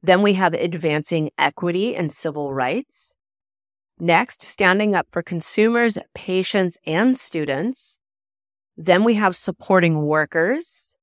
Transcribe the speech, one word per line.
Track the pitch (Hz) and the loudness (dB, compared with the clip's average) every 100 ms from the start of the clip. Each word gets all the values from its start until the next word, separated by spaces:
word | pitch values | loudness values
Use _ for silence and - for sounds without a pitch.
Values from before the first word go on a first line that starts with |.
Then | 165 185 | 4 4
we | 208 | 6
have | 190 180 | 4 2
advancing | 165 175 170 165 151 151 170 156 - | 0 -4 -2 -2 -2 0 -2 -2 0
equity | 143 - 175 175 214 | -2 0 -4 -2 -2
and | - 165 | -2 -4
civil | - 165 147 143 | -4 -6 -6 -6
rights. | 135 127 190 - - - - _ _ _ _ _ _ _ _ | -2 -2 -4 -8 -16 -18 -20 _ _ _ _ _ _ _ _
Next, | 170 170 247 - | 0 2 0 -8
standing | - - 196 190 208 190 | -12 0 2 4 2 0
up | - | -2
for | - | -6
consumers, | 170 175 - - 214 233 233 208 - | -6 -6 -4 2 2 4 0 -2 -10
patients, | - - 185 185 208 185 - | -16 -4 -2 0 0 -2 -4
and | - 160 240 254 | -4 0 2 0
students. | - 165 147 135 208 254 - - _ _ _ _ _ _ _ - | -4 -6 -4 -2 -4 -6 -12 -16 _ _ _ _ _ _ _ -10
Then | 160 180 | 2 4
we | 220 | 4
have | 214 208 180 | 4 2 0
supporting | - 175 - 190 170 156 147 | -6 -8 2 4 4 2 0
workers. | 156 151 165 170 277 349 - - - | 0 0 0 0 -2 -6 -14 -18 -20